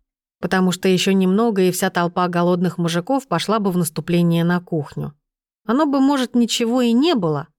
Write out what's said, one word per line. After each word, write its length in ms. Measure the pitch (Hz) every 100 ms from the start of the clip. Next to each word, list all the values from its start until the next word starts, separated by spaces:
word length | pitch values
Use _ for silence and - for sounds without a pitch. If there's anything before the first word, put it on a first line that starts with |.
| _ _ _ _
Потому 320 | 175 190 185
что 160 | 180 190
еще 260 | 185 196
немного, 480 | 190 185 196 233 202
и 100 | 185
вся 180 | 180 190
толпа 380 | 185 175 175 180
голодных 500 | 175 175 180 175 170
мужиков 500 | 170 170 175 269 -
пошла 320 | 170 - 220
бы 120 | 202
в 60 | 175
наступление 640 | 175 - 151 175 170 170
на 160 | 170 175
кухню. 540 | 175 160 143 - 147 - _ _ _ _ -
Оно 200 | 247 311
бы, 160 | 277
может, 340 | 269 285 240 240
ничего 460 | 233 - 233 254
и 100 | 240
не 240 | 233 311 294
было, 320 | 170 147 -